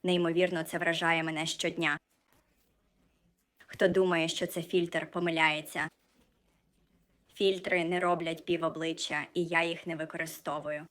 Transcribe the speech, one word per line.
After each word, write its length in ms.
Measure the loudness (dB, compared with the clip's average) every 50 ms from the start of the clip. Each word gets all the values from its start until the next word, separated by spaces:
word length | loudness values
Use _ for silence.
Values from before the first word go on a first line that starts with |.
Неймовірно, 600 | 2 2 2 4 4 2 4 4 2 2 2 -2 -4
це 140 | -4 -4 0
вражає 440 | 0 0 0 2 2 2 2 2
мене 240 | 0 -2 -2 -2 -4
щодня. 520 | -4 -4 -2 -4 -4 -2 0 0 0 0 -2 _ _ _ _ _ _ _ _ _ _ _ _ _ _ _ _ _ _ _ _ _ _ _ _ _ _ _ _ _ _ _ _ -20
Хто 220 | -18 0 4 4 6
думає, 400 | 6 6 4 4 4 2 0 0
що 180 | -2 -4 -4
це 160 | -4 -4 -8
фільтр, 480 | -6 0 0 0 0 2 -2 -4 -4 -4
помиляється. 800 | -4 -2 0 0 4 4 4 4 4 0 -6 -8 -6 -6 -6 -6 _ _ _ _ _ _ _ _ _ _ _ _ _ _ _ _ _ _ _ _ _ _ _ _ _ _ _ _ _
Фільтри 500 | 0 2 2 2 0 -2 0 0 0 2
не 160 | 0 0 0
роблять 440 | 2 2 2 2 0 -4 -6 -6 -2
пів 200 | -2 -2 0 0
обличчя, 600 | -2 -2 -2 -4 -4 -4 -4 -6 -4 -4 -6 -6 -4 _
і 100 | -2 -2
я 180 | 2 2 2
їх 240 | 2 2 -2 -4 -6
не 100 | -8 -6
використовую. 920 | -6 -6 -8 -6 -8 -8 -8 -10 -8 _ -6 -6 -6 -6 -6 -8 -8 -10 -14